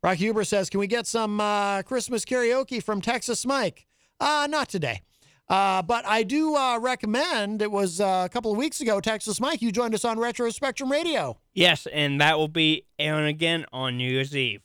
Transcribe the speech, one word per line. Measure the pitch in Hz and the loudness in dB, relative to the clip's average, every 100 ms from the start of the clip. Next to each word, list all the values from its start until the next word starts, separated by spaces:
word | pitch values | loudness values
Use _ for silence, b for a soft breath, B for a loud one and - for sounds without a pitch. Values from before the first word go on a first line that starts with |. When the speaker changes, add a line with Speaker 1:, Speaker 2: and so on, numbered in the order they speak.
Speaker 1:
Rocky | 175 185 208 | 0 0 0
Huber | 220 | 0
says, | 196 202 185 | 0 0 0
"Can | 196 | -2
we | 202 | 0
get | 233 226 | -2 -2
some, | 226 220 208 | -2 -2 0
uh, | 208 208 202 196 | 0 2 0 -2
Christmas | 196 254 - 240 | -2 -4 -2 -4
karaoke | - 254 233 254 269 240 | -2 0 2 0 -2 -6
from | - 208 | -4 -4
Texas | 190 240 - 233 247 | -2 -4 -2 -4 -2
Mike?" | 277 208 - _ _ _ _ | 0 -2 -4 _ _ _ _
Uh, | 277 302 294 | 0 2 0
not | 302 254 | 0 -2
today. | 190 143 104 - b b b b | -2 -4 -4 -10 b b b b
Uh, | 190 196 190 | 2 4 2
but | 170 233 202 | 0 -2 2
I | 214 | 0
do, | 220 285 311 302 | 2 2 2 2
uh, | 262 240 | 2 0
recommend, | 240 254 214 226 330 277 202 214 | 0 -2 0 0 2 0 -2 -2
it | 208 | -2
was, | 202 190 170 | 0 0 2
uh, | 202 185 180 | 2 2 0
a | |
couple | 240 226 | -2 0
of | 208 | 0
weeks | 302 - | 0 -2
ago, | 247 202 | 0 0
Texas | 208 220 220 202 | 0 -2 -4 -2
Mike, | 254 311 | -2 0
you | 233 | 0
joined | 208 240 | 0 0
us | 220 | 0
on | 233 226 | 0 0
Retro | 233 233 240 | -2 -2 -4
Spectrum | - 277 - 262 | -2 -4 -2 -2
Radio. | 285 349 277 143 117 _ | 0 0 -2 -2 -6 _
Speaker 2:
Yes, | - 175 160 - | 2 4 4 -2
and | 151 147 139 | -2 0 4
that | 147 156 | 4 4
will | 156 | 0
be | 160 156 156 - _ | 2 2 2 -2 _
airing | 151 151 151 | -2 0 0
again | 151 165 165 151 | 0 0 -2 -4
on | 127 131 123 | -6 -4 -2
New | 127 | 0
Year's | 131 135 143 | 0 -2 -2
Eve. | 123 101 | -2 -4